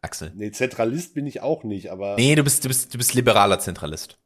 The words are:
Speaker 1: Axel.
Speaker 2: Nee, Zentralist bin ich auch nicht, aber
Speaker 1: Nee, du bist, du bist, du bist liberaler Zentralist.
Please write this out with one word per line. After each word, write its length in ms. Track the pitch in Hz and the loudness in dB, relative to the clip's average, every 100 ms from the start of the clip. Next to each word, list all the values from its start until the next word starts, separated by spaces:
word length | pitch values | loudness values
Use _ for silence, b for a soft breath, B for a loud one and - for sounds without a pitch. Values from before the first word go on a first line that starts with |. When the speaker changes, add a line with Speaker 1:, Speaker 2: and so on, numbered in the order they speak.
Speaker 1:
Axel. 300 | - - 80 87 | -10 -10 -12 -10
Speaker 2:
Nee, 160 | 104 | -10
Zentralist 600 | 104 127 - 113 143 175 | -4 -4 0 -2 -2 -6
bin 120 | 147 143 | -6 -6
ich 160 | - | -6
auch 220 | 139 156 | -4 -4
nicht, 260 | 110 98 87 | -4 -8 -8
aber 240 | 92 101 104 | -8 -6 2
Speaker 1:
Nee, 180 | 131 151 | 4 4
du 80 | |
bist, 200 | 143 - | 4 2
du 40 | 131 | 0
bist, 260 | 127 - | -2 -4
du 40 | 123 | -2
bist 160 | 117 | 0
liberaler 460 | 123 123 110 101 92 | 2 4 6 6 4
Zentralist. 600 | - 87 76 78 - - | 0 -8 -10 -10 -14 -20